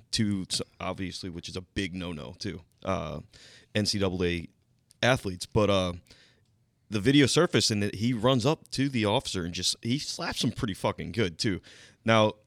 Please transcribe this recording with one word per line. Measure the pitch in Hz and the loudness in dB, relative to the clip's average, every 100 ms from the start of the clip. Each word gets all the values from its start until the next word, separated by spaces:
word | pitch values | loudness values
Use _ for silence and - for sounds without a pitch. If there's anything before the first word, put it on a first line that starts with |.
| - | -4
to | - 107 98 90 | -2 0 -2 -4
s-, | - - - | -6 -6 -8
obviously, | 87 92 92 - 98 | -8 -6 -8 -8 -10
which | 85 - | -10 -10
is | 90 | -12
a | |
big | 90 - 95 | -8 -6 -6
no-no | 90 85 78 64 - | -6 -8 -8 -12 -10
too, | 101 85 - _ - | -10 -10 -14 _ -4
uh, | 90 80 73 - - - - _ 110 | -4 -4 -10 -12 -20 -20 -20 _ -2
N | 101 | 0
C | 101 | 0
double | 95 90 | 0 2
A | 87 87 80 _ _ _ _ _ | 0 0 -6 _ _ _ _ _
athletes. | 117 127 104 90 - | 2 2 -2 -8 -2
But, | 117 101 | 2 4
uh, | 98 90 87 - - _ _ _ _ _ _ - | 2 0 -6 -14 -20 _ _ _ _ _ _ -6
the | 104 | 0
video | 101 143 135 | 4 6 6
surfaced | 151 - 120 - | 6 4 4 2
and | 104 | 2
it, | 104 - | -2 -2
he | 117 | -2
runs | 120 120 135 120 | 2 2 4 2
up | 160 - | 0 -2
to | - 139 | -2 -2
the | 127 104 | 2 2
officer | 117 - 95 | 2 0 -4
and | 85 | -4
just, | 87 90 - | -4 -4 -2
he | 117 139 | -2 -4
slaps | - - 170 240 | -4 -8 -6 -2
him | 127 | -2
pretty | - 113 | -2 -4
fucking | 92 113 - 78 | -4 -4 -4 -6
good | 87 95 80 | -2 -2 -2
too. | 113 85 - - - _ 110 | -4 -4 -8 -20 -20 _ 4
Now | 113 107 - | 6 4 0